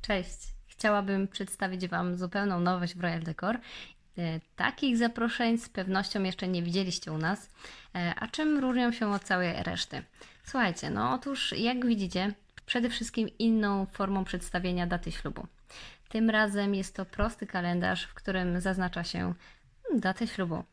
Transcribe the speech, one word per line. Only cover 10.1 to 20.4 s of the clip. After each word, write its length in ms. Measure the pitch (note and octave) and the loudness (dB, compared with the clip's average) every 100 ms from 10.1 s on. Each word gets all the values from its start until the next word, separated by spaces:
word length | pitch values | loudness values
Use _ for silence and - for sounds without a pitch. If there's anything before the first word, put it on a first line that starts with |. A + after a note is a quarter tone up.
| - - - | -18 -20 -20
Słuchajcie, 460 | - C4+ A3 E3+ - | -6 0 2 0 -4
no 240 | G3+ A3 | -2 0
otóż 400 | C4 C#4 C4+ - - | 0 -2 -4 -2 0
jak 280 | A3+ B3+ B3 | 0 2 2
widzicie, 480 | A3+ F#3+ F3+ F#3+ G#3 _ - - | 2 2 0 -2 -4 _ -20 -2
przede 240 | B3 A3+ | 0 0
wszystkim 400 | A#3 A3+ - A3 - | 0 -4 -2 -2 2
inną 460 | A3+ A3 G#3 G3 G3 | 4 4 4 2 0
formą 380 | - G3 G3 | -2 0 2
przedstawienia 640 | F#3 F3+ - F3+ F3+ F3+ F3 | 0 -4 -2 -2 0 0 0
daty 240 | F3 E3+ | 0 -2
ślubu. 360 | - - - - - - - - - - | -6 -6 -6 -12 -14 -20 -18 -18 -20 -6
Tym 200 | A3 A3+ | 2 4
razem 460 | A3 G#3+ G3+ G3+ G3 | 6 4 4 2 0
jest 200 | F#3+ - | -2 -6
to 100 | F#3 | -8
prosty 420 | - G#3+ - - | 0 0 0 -4
kalendarz, 560 | F#3+ F3 F3 F3 F#2 | -2 0 2 2 0
w 100 | - | -4
którym 480 | - - F#3 F3+ F3 | -8 -4 0 0 0
zaznacza 420 | F3+ F#3+ F3+ - | 0 0 0 -2
się, 300 | E3 - F3+ F3 - - _ _ | -4 -2 -2 -4 -8 -20 _ _
hmm, 180 | C5 D4 | 0 2
datę 260 | F#3 F#3+ A#3 | 2 0 -2
ślubu. 360 | - | -2